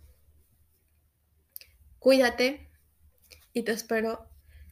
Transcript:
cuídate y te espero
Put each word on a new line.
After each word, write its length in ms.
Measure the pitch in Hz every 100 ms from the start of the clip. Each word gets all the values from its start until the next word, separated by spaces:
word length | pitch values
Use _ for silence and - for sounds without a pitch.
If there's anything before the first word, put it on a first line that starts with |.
| - - _ - _ _ _ _ _ _ _ _ _ _ _ - - _ - -
cuídate 720 | 254 262 240 233 254 294 - _ _ _ - _ _ - _
y 100 | 240
te 100 | 226
espero 560 | 226 - 226 220 233 - - - - -